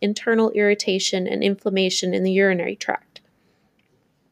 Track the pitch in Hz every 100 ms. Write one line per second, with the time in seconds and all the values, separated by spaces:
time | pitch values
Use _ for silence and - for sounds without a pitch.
0 | 202 208 - 226 220 - 208 208 - 190
1 | - 190 185 202 202 196 208 190 190 185
2 | 185 190 185 190 196 180 170 202 - -
3 | _ - _ _ _ _ _ _ _ _
4 | _ _ _